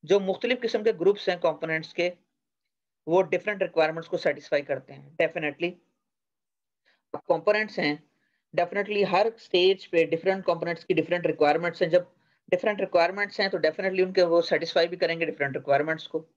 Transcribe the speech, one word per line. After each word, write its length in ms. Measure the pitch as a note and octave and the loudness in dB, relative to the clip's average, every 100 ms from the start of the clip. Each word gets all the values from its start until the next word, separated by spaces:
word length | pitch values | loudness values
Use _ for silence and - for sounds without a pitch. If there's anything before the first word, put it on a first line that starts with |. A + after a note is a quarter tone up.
जो 160 | D#3 G3 | 2 2
मुख्तलिफ 400 | F#3+ F#3 A#3 B3 | 2 -2 -2 -2
किस्म 200 | A#3 A3+ | -2 0
के 100 | G#3+ F#3 | 0 2
ग्रुप्स 260 | F3 G3+ - | 2 2 0
हैं 100 | F3+ | 0
कंपोनेंट्स 520 | F3 D3+ D#3+ D#3+ D#3 | -2 -2 -4 -4 -6
के, 200 | - F3 F3+ _ _ _ _ _ _ _ _ - | -4 -4 -4 _ _ _ _ _ _ _ _ 0
वो 140 | F3 | 2
डिफरेंट 380 | F3 F3+ G#3 G3+ | 2 -2 -2 -4
रिक्वायरमेंट्स 460 | F3+ E3 D#3 D#3+ D#3+ | -2 0 0 0 -6
को 80 | E3+ | -2
सेटिस्फाई 460 | E3 D3 - C#3+ | -2 -2 -2 -4
करते 300 | C#3+ C#3 - | -2 -8 -8
हैं। 240 | C#3 C#3+ D#3 | -20 -20 -4
Definitely, 540 | G#3+ F#3 D3+ C#3+ E3+ F#3 _ _ _ _ _ _ _ _ _ _ _ _ _ | -2 -2 -6 -4 -6 -6 _ _ _ _ _ _ _ _ _ _ _ _ _
कंपोनेंट्स 640 | - - E3 E3 G#3 G#3+ G3 | -16 -4 -2 2 0 0 -2
हैं, 240 | D#3 D3+ _ _ _ _ _ | -2 -4 _ _ _ _ _
definitely 500 | D#3 F3 G3+ G3+ G#3 F#3 | -4 -2 -2 -2 0 2
हर 220 | E3+ A3 - | 2 0 -2
स्टेज 480 | - F#3 F#3 F#3+ - | -2 2 4 2 0
पे 180 | E3+ D#3+ | 0 2
डिफरेंट 380 | E3 F#3+ F#3+ F#3 | 0 0 0 -2
कंपोनेंट्स 380 | E3+ E3 E3+ | -2 -2 -6
की 100 | - | -2
डिफरेंट 320 | E3 D#3+ F3 E3+ | 0 0 0 -2
रिक्वायरमेंट्स 560 | D#3 D3 D#3 F3 E3+ | 2 2 2 0 -2
हैं। 60 | F3 | 2
जब 200 | F3 F3 _ _ _ _ | 2 0 _ _ _ _
डिफरेंट 320 | F3+ A3 G#3 | -2 0 -2
रिक्वायरमेंट्स 600 | F#3+ F3 E3+ G3 G3+ - | 0 2 2 0 -6 -2
हैं 80 | G3 | -2
तो 80 | F#3+ | 0
definitely 460 | D#3 D#3 F#3+ F#3 | -2 0 -2 0
उनके 180 | F#3 F#3 | 2 4
वो 160 | F3 E3+ | 4 4
सेटिस्फाई 440 | E3+ D#3 D#3+ F#3 E3+ | 4 0 0 0 0
भी 100 | F3 | 0
करेंगे 300 | E3 E3 D#3+ | -2 -2 -4
डिफरेंट 300 | D3+ C#3+ C#3+ | -4 -4 -4
रिक्वायरमेंट्स 500 | C#3 C#3+ D#3 D#3+ - | 0 0 2 -4 -6
को। 180 | D#3+ - | -8 -10